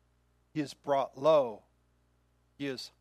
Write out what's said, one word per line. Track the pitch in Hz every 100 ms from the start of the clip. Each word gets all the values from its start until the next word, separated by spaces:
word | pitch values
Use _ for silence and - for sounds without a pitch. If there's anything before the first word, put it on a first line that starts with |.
| _ _ _ _ _
He | 151
is | 139
brought | - 151 139 123 135
low. | 151 156 123 98 _ _ _ _ _ _ _ _ _ -
He | 139
is | 123 - _